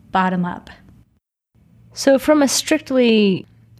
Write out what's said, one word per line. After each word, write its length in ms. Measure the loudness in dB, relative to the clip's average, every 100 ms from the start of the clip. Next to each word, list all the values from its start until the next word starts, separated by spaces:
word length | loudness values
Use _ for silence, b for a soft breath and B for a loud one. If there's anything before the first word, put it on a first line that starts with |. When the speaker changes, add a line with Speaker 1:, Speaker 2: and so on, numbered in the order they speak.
| _
Speaker 1:
bottom 340 | -4 -2 -2
up? 240 | -6 -8 -16 -20 _ -20 _ _ _ _ _ _ _ _ _
Speaker 2:
So 260 | -4 0 2
from 240 | 2 2
a 60 | 2
strictly 1000 | -2 -2 -4 -2 0 2 2 2 0 -6 _ _